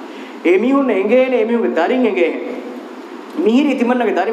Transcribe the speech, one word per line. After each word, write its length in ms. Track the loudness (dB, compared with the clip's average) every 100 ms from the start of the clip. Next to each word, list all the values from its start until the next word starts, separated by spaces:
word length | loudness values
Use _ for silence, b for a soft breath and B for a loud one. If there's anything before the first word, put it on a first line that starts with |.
| B B B B
ایمیون 480 | 2 2 4 2 2
انگین، 420 | 0 4 4 4
ایمیون 440 | 2 0 0 0 0
دارین 300 | 0 2 2
انگین۔ 540 | 2 0 -2 -8 -10 -12 -14 -14 -16 -16 -16 -10 -2
میری 340 | 2 4 2
اتمنہ 320 | 0 0 0
کے 60 | 0
داری 220 | 0 -2